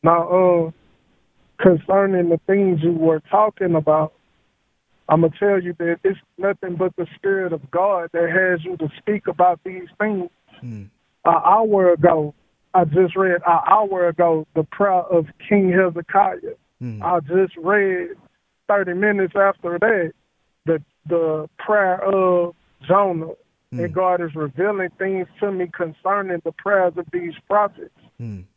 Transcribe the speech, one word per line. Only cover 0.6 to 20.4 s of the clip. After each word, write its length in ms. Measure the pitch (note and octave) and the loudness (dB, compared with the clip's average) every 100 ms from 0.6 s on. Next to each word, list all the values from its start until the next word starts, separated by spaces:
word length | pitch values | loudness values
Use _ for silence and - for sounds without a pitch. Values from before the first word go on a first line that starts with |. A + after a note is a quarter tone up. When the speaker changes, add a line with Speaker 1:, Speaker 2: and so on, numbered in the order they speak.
| E3 - _ _ _ _ _ _ _ _ | -2 -8 _ _ _ _ _ _ _ _
Speaker 1:
concerning 680 | F#3+ E3 - F#3+ G3 F#3+ E3+ | 2 2 2 0 2 0 0
the 100 | E3 - | -2 0
things 360 | G3 G3 E3+ | 0 2 0
you 100 | D#3+ | 0
were 280 | E3 D#3+ D#3+ _ | 0 0 0 _
talking 440 | G3+ G#3+ - F#3 E3 | 2 2 0 -2 0
about, 360 | D3+ D#3 D#3 _ _ _ _ _ _ _ _ _ - | 2 0 0 _ _ _ _ _ _ _ _ _ 0
I'ma 200 | D#3 E3 - | 2 2 0
tell 240 | G3+ G3 | 0 0
you 120 | F3 E3+ | -2 -6
that 220 | E3+ E3+ | -4 -2
it's 140 | F#3+ G3 _ - | -2 -4 _ -6
nothing 380 | G3 G3 F#3+ F3 | -4 -4 -8 -4
but 180 | F#3 F3+ | -4 -4
the 100 | E3+ | -10
Spirit 380 | - G3 G3 F#3 | -6 -4 -2 -4
of 180 | E3 C3+ | -6 -6
God 400 | E3+ G3 F#3+ E3+ | -2 0 0 -4
that 180 | E3 E3+ | -2 0
has 340 | F3 F#3 F3 | 0 0 -2
you 120 | D#3+ F4+ | -6 -8
to 100 | D3+ - | -8 -8
speak 280 | - G#3 - | -6 -4 -4
about 340 | E3 F3+ E3+ | 2 2 2
these 240 | F#3+ F#3 F3 _ | -8 -14 -16 _
things. 300 | G#3+ G3+ F3 _ _ - | -4 -4 -8 _ _ -18
Speaker 2:
Hmm. 240 | B2 A2 G2 _ _ _ | -14 -14 -16 _ _ _
Speaker 1:
An 160 | D#3 E3+ | 0 2
hour 480 | E3 G#3 A3 G3+ F3+ | 4 2 2 2 4
ago, 420 | E3+ E3+ E3 D3+ - _ _ _ | 4 4 2 -2 -10 _ _ _
I 100 | F#3 | 0
just 320 | E3+ D3+ F3+ F#3 | 2 2 2 2
read, 240 | F#3+ F3 F3+ | 0 0 2
an 140 | E3 - | 0 4
hour 420 | G3+ G#3 F#3+ F3 | 4 4 0 -2
ago, 380 | E3 E3+ D#3+ D#3 | 2 2 2 -2
the 100 | - | -4
prayer 380 | D3+ - G3+ F#3 | -6 -2 0 0
of 240 | F3 F3 D#3 - - | 2 0 -2 -12 0
King 240 | G3+ F#3+ | 2 2
Hezekiah. 840 | F3+ F#3 E3+ E3+ G3 G3 F3+ - - _ _ | 2 0 -2 -2 2 2 0 -12 -16 _ _
Speaker 2:
Hmm. 220 | B2 G#2+ | -12 -8
Speaker 1:
I 180 | D#3+ F3 | -2 -2
just 360 | C#3+ F3+ F#3 E3+ | 0 0 0 -4
read 540 | E3 G#3 G3 F3+ F3 - _ _ _ _ _ | -2 0 0 -4 -8 -14 _ _ _ _ _
thirty 240 | G3+ F3+ | -2 0
minutes 420 | F3 G#3 G3+ F#3+ | -2 0 0 0
after 440 | G3+ G3 G3 F3 F3 | 2 2 0 -6 -2
that, 340 | G#3+ G#3+ E3 - _ _ | 0 0 -2 -8 _ _